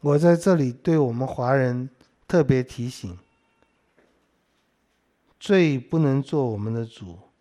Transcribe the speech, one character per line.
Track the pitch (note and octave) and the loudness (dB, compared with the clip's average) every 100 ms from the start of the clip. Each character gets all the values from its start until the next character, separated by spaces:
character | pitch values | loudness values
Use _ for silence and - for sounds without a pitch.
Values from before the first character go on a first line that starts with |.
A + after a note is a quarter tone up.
我 | D3 D3 | 2 2
在 | E3+ | 4
这 | E3+ E3+ | 4 2
里 | F3 C3+ | 2 0
对 | A#2+ - D#3+ | -2 -2 2
我 | C3 | 0
们 | A#2 C3 | -2 -6
华 | - B2 | -4 0
人 | C#3 B2+ B2 B2+ _ _ _ _ | 0 0 -2 -8 _ _ _ _
特 | F3+ | 0
别 | C#3 C3 | 2 2
提 | B2+ - A#2+ | 0 -8 -10
醒， | - G2+ F2+ _ _ _ _ _ _ _ _ _ _ _ _ _ _ _ _ _ _ _ _ _ _ | -10 -14 -16 _ _ _ _ _ _ _ _ _ _ _ _ _ _ _ _ _ _ _ _ _ _
罪 | - G3 E3 C3+ | 0 2 4 0
不 | A#2+ E3 | -2 0
能 | D3+ C3+ | 2 0
做 | C#3 D#3 | -2 -2
我 | B2+ G#2+ | -2 -4
们 | G#2 | -6
的 | A2+ | -6
主 | A2+ - G2 F2 _ _ | -8 -12 -20 -20 _ _